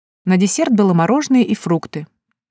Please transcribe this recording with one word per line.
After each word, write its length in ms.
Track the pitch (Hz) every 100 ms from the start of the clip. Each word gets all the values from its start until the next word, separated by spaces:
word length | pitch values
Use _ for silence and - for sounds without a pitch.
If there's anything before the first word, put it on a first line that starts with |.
| _ _
На 120 | 185 185
десерт 360 | 190 - 320
было 220 | 214 196
мороженое 500 | 170 170 277 294 262
и 100 | -
фрукты, 540 | 214 170 165 - 151 156 _ _ _ _